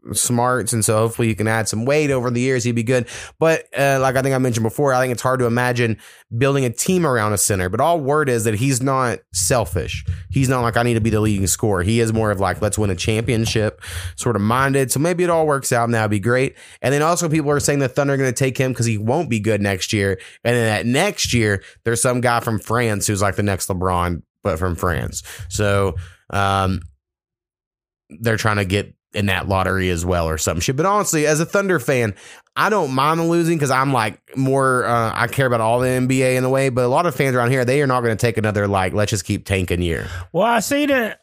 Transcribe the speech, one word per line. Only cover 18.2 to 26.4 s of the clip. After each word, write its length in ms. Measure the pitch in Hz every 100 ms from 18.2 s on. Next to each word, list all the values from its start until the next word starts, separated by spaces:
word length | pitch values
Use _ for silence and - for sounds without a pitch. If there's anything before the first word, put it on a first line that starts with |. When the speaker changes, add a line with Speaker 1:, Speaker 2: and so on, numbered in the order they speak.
| 135
Speaker 1:
take 240 | 117 135 123
him 160 | 131
'cause 120 | 123 117
he 100 | 107
won't 320 | 110 143 160
be 120 | 117
good 200 | 104 104
next 320 | 101 95 -
year. 260 | 107 98 92 - -
And 120 | 113 120
then 80 |
that 220 | 113 104 107
next 480 | 131 202 - -
year, 280 | 123 107 98 - -
there's 160 | - 117
some 200 | 131 123
guy 200 | 120 117
from 180 | 117 110
France 480 | - 110 117 104 -
who's 160 | 101
like 140 | 101 92
the 60 |
next 260 | 104 95 -
LeBron, 540 | 92 92 90 87 82 - _
but 160 | 101 80
from 180 | 92 82
France. 460 | 92 76 58 - - - -
So, 460 | - 104 101 98 90 - - _
um, 500 | 101